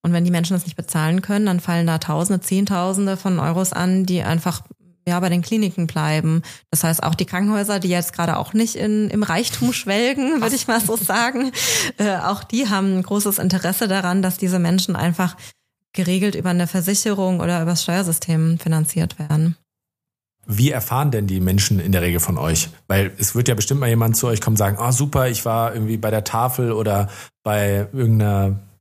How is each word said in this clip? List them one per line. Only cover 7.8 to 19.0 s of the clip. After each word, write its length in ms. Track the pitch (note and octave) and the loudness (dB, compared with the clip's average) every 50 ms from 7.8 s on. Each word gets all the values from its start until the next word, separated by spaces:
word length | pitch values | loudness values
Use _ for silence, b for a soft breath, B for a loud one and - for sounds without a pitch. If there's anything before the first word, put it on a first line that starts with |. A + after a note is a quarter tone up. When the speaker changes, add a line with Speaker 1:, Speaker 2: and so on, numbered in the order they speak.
| F3 F#3 | 0 0
Speaker 1:
jetzt 220 | F3+ F3 E3+ - | 0 0 0 -4
gerade 260 | - - E3+ E3+ D#3+ - | -4 -2 -2 0 0 -2
auch 160 | - - - | -4 -2 0
nicht 220 | G#3+ A#3 A3+ - | 0 0 0 -2
in, 360 | - - G#3+ G#3+ G#3+ G#3+ G3+ | -4 -2 0 2 2 0 0
im 100 | - G#3+ | 0 0
Reichtum 520 | G#3 - E3 F3 A#3+ - - - B3 A#3+ B3 | 0 0 0 0 0 -2 -2 0 0 0 0
schwelgen, 680 | - - G#3 G3 G#3 A#3+ B3 C4+ C4+ C4 C4 D#4+ C#4+ | -2 -2 0 0 2 2 0 0 0 0 0 0 2
würde 140 | A#3 A3+ C4 | 0 0 0
ich 100 | B3 - - | -2 0 0
mal 140 | A3+ A#3 | 0 0
so 140 | G#3 F#3 A3 A#3 | 2 0 0 -2
sagen, 540 | G3 - F#3+ A3 A#3 B3 C4 A#3+ C#4 C4 B B B B A#4 B B B B - | -2 0 0 0 0 0 0 -2 -2 -2 B B B B -2 B B B B -2
äh, 160 | G#3 G#3 F#3+ F3 | -2 0 0 0
auch 260 | D#3 - G3+ G3 - | -2 -2 -4 -4 -6
die 240 | - - A#3 C#4 G#3+ | -4 -2 -2 0 0
haben 300 | G#3 G3 F#3+ G3 F#3+ F#3 | 0 0 2 2 0 0
ein 60 | F#3 | -2
großes 340 | - G3+ G#3 G#3 G#3 G3 - | 0 -2 -2 0 0 -2 0
Interesse 500 | - F#3+ F#3 F#3 - F3 F#3+ - A#3 G3+ | 0 0 0 0 0 -2 -2 0 0 0
daran, 360 | F#3+ G3 F#3 F3+ F3+ G3 F#3+ | 0 0 0 0 0 2 0
dass 160 | F#3 F3+ - | 0 -2 -2
diese 180 | - F3+ F#3 F#3 | -2 0 0 2
Menschen 380 | F3 E3+ F3 F#3+ F#3 - F3+ | 2 2 2 2 0 0 -2
einfach 420 | - C#3 F3 E3+ - F#3 E3+ - B B B B B B B _ _ _ _ _ | 0 0 0 0 0 0 -2 -2 B B B B B B B _ _ _ _ _
geregelt 400 | - F#3 E3+ F3+ F#3 F#3+ G#3 F#3+ | -4 -2 0 0 0 0 0 -2
über 160 | - E3+ F#3 | -2 -2 0
eine 160 | F3 F3 F3 | 0 0 0
Versicherung 760 | E3 - F#3+ E3 G3 G#3 G3 - A3+ G3+ G3 F#3+ F#3 F#3 F3 | 0 0 -2 0 0 0 0 0 0 0 0 0 0 0 0
oder 220 | E3 E3+ F3 F3 | 0 0 0 0
übers 220 | E3 E3 F3 D#3+ - | 0 0 0 0 0
Steuersystem 760 | - E3+ F#3 G3 F3 E3 - - - E3 D#3+ D#3+ E3 E3 E3 | 0 0 0 0 0 -2 -4 -2 0 2 2 4 2 2 0
finanziert 640 | - E3 D#3+ D#3+ D#3 D#3 - E3+ | 0 0 2 2 0 0 0 0